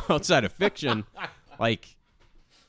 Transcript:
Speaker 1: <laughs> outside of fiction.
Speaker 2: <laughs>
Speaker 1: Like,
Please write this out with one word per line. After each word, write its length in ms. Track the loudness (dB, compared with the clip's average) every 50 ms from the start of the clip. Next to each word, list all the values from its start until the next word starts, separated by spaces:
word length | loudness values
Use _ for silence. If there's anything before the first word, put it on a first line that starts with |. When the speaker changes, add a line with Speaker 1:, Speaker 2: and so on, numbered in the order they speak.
| 0
Speaker 1:
<laughs> 40 | 0
outside 340 | 0 0 2 4 4 4 4
of 80 | 2
fiction. 520 | 0 0 -2 -2 -2 -2 -2 -2 -2 -2 -4 -8 -12
Speaker 2:
<laughs> 420 | -14 -14 -14 -14 -18 _ -16 -6 -2
Speaker 1:
Like, 380 | 0 0 0 -2 -6 -12 -20 _ _ _ _ _ _ _ -20 -20 -20 _ _ _ _